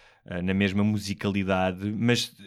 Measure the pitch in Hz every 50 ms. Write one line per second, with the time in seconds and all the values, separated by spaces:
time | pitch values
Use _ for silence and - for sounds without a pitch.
0 | - - _ _ - - 92 87 90 95 95 98 101 98 95 101 101 107 107 101
1 | 92 98 98 - - 101 98 101 95 92 95 92 92 92 90 90 98 104 110 -
2 | 113 120 120 117 - - - - -